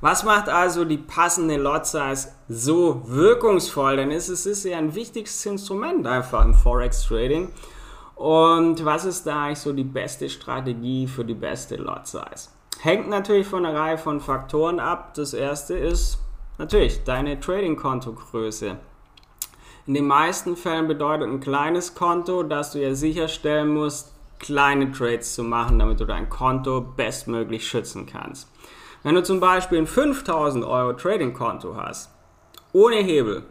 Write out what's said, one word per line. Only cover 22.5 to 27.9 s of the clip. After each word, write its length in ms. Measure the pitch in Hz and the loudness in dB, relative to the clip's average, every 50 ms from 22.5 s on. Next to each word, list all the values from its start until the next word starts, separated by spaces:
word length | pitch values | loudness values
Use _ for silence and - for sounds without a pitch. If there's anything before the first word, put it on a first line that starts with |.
| 156 147 147 147 - | -2 -2 -4 -4 -4
du 100 | 147 139 | -2 -2
ja 120 | 135 135 | 0 0
sicherstellen 800 | 135 147 156 156 170 160 156 - - - 147 151 151 151 151 151 | 0 0 0 0 0 -2 -4 -4 -4 -2 0 0 2 2 2 2
musst, 400 | 151 151 147 143 - - - - - - - - - | 2 0 -2 -4 -6 -12 -16 -20 -20 -20 -20 -20 -18
kleine 520 | - - 147 143 143 143 143 139 139 135 135 | -10 -4 2 4 4 4 4 4 2 0 0
Trades 420 | 135 127 120 117 117 - - - | -2 -2 0 0 -2 -4 -6 -6
zu 80 | - 120 | -6 -4
machen, 360 | 113 117 117 117 120 123 117 | -2 -2 -2 2 4 4 6
damit 220 | 110 110 110 110 | 6 4 2 2
du 40 | 110 | 0
dein 240 | 107 104 85 82 - | -2 -2 -4 -4 -6
Konto 540 | - - 127 131 131 135 131 135 131 127 120 | -6 -2 0 0 0 0 0 -2 -2 -2 -4
bestmöglich 840 | - - - 127 107 - - - - 120 117 113 - - 113 - | -6 -4 -4 -4 -4 -4 -8 -8 -6 -4 -4 -4 -4 -6 -8 -6
schützen 380 | - - 120 104 - | -4 -4 -4 -4 -4